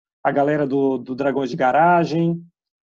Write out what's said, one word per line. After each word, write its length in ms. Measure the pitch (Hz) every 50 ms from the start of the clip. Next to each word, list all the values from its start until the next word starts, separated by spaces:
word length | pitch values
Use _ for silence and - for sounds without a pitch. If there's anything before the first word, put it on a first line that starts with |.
| _ _ _ _
a 80 | - 143
galera 340 | 131 143 139 147 151 147 147
do, 320 | 131 135 139 139 135 131
do 200 | 123 117 127 131
Dragões 340 | 120 139 139 123 139 135 120
de 60 | -
Garagem. 840 | - 131 127 127 147 165 175 175 170 165 135 151 165 170 170 165 170 170 - _ _ _ _ _ _ _